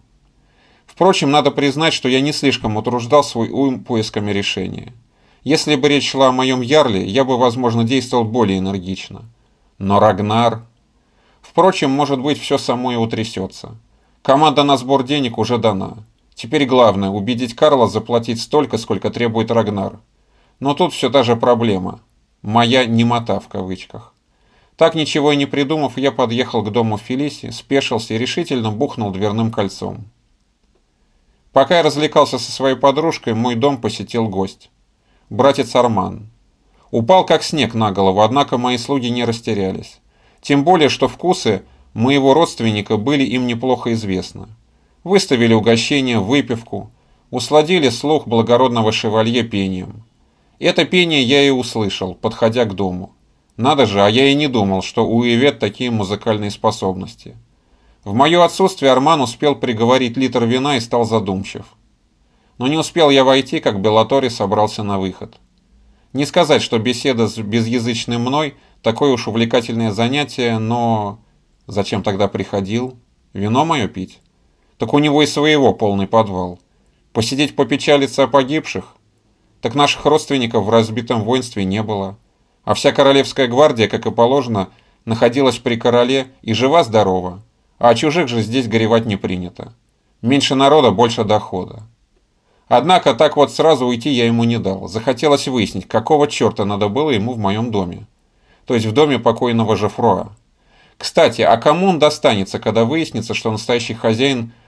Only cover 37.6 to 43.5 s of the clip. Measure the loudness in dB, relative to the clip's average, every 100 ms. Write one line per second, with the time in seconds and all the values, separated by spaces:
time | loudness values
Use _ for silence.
37.6 | -2 -2 -2 2 2 4 2 2 0 -2
38.6 | -2 -4 -2 -4 -2 -2 -2 -4 -4 -4
39.6 | -4 -6 -12 -20 _ _ _ _ -2 0
40.6 | 4 4 4 2 -2 -2 -2 0 0 -2
41.6 | -4 _ _ -2 0 4 4 4 2 0
42.6 | -2 -2 -2 -2 0 0 0 -2 -2